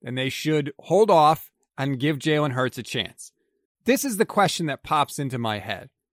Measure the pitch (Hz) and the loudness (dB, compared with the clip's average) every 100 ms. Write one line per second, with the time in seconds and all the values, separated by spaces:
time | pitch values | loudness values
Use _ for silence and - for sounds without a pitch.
0 | - 127 131 - 151 156 143 - - 185 | -10 -6 -4 -4 0 0 -2 -8 0 4
1 | 214 165 151 160 - _ _ - 135 131 | 6 6 6 4 -4 _ _ -6 -4 0
2 | 143 143 156 151 147 127 127 123 113 127 | -2 0 0 0 0 0 -4 -4 -8 -6
3 | 92 - - _ _ _ _ _ - 277 | -6 -10 -20 _ _ _ _ _ 0 0
4 | 285 196 - 208 180 - 160 131 - 151 | 0 -2 0 2 2 0 -4 -6 -2 0
5 | 139 - 135 123 113 104 101 95 131 _ | 0 -4 -6 -4 -4 -4 -6 -10 -12 _
6 | _ | _